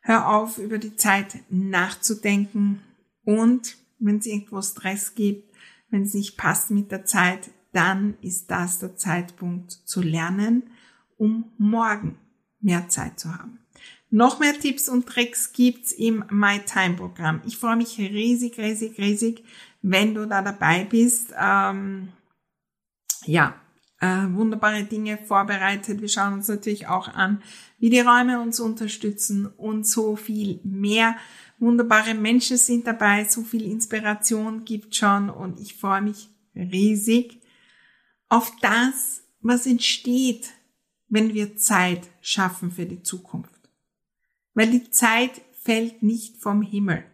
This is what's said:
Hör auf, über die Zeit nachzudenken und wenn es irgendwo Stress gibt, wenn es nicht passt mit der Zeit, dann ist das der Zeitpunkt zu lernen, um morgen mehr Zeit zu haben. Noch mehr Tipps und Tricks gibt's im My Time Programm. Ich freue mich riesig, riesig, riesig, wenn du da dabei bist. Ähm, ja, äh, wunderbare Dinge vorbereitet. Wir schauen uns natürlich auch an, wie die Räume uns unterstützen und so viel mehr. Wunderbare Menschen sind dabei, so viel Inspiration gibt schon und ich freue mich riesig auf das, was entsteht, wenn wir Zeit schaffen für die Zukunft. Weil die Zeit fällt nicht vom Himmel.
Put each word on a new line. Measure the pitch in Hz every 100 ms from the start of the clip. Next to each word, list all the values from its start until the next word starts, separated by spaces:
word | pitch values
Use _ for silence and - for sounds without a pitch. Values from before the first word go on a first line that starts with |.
Hör | - 226 -
auf, | 214 220 226
über | 208 220
die | 220 -
Zeit | 214 196 196 - _
nachzudenken | 185 196 185 185 - - 214 208 202 202 214 202 202 - _ _ _
und | - 214 226 247 233 - _ _
wenn | 208 208
es | 220
irgendwo | 208 202 196
Stress | 190 - 185 202 -
gibt, | - 208 202 _ _ - _ _
wenn | 202
es | 202
nicht | 202 202 -
passt | - 185 -
mit | 202 202
der | 190
Zeit, | - 202 180 185 - _ _
dann | 190 175 190 208 -
ist | - 180 -
das | 185 180 -
der | 185 -
Zeitpunkt | 202 180 175 - 175 175 180
zu | - - -
lernen, | 170 160 165 190 214 240 247 - _ _ _ _
um | 214 226 226 -
morgen | 208 226 226 208 190 - _ _ _ _
mehr | 208 175 175
Zeit | - - -
zu | 165
haben. | 160 - - _ _ - - _
Noch | 214 247 254
mehr | 294 294
Tipps | 294 269 -
und | 247 247
Tricks | - 240 - -
gibt's | - 247 240 -
im | - 226 220 208
My | 202 202 202
Time | 202 - 185
Programm. | 180 180 - 160 160
Ich | - -
freue | 233 226
mich | 233 -
riesig, | 196 208 226 240 240 233
riesig, | 214 220 220 220
riesig, | 202 208 233 233 - - - _
wenn | 196 190 214
du | 214 214
da | 196
dabei | 196 196 156 175
bist. | 202 226 240 - - -
Ähm, | 190 196 196 196 196 190 190 - _ _ _ _ _ _ _ _ _ -
ja, | - 165 139 - _ _ _ _
äh, | 185 185 190
wunderbare | 180 220 214 214 214
Dinge | 202 214 214 208
vorbereitet. | - 196 202 196 190 202 202 208
Wir | 208
schauen | 208 202
uns | 196 202
natürlich | 208 214 208 -
auch | 185 -
an, | - 190 202 - - - _
wie | 226
die | 247
Räume | 240 240 247 247
uns | 233 233
unterstützen | 226 220 220 214 214 202 - 202 202
und | - 220 220 214
so | - 220 214
viel | - 214 202 -
mehr. | 196 190 202 214 226 226 - - - _
Wunderbare | 233 240 233 214 220
Menschen | 220 214 240 - 247
sind | - 240 233
dabei, | 226 214 202
so | 208 -
viel | 226 233
Inspiration | 220 220 - 220 214 214 - 220 220 220
gibt | 226 214 -
schon | - 208 202 202
und | - 190 -
ich | 202
freue | - 196 196
mich | 208 208 - _ _
riesig | - 180 185 208 214 214 233 240 - _ _ _ _ _ _ _ _ _
auf | - - -
das, | 214 220 254 269 - - _ _
was | 220 247 269
entsteht, | 240 - - 247 247 262 233 - - _ _ _ _ _
wenn | 214 220
wir | 214 208 -
Zeit | - 202 180 175 - _
schaffen | - - 185 180 180
für | 175 175
die | 180
Zukunft. | - 185 185 - - _ _ _ _ _ _ _ _ _ _ -
Weil | 226
die | 240 -
Zeit | - 240 226 254 - _ -
fällt | - 226 233 -
nicht | 214 233 - -
vom | 208 202
Himmel. | 196 202 196 165 -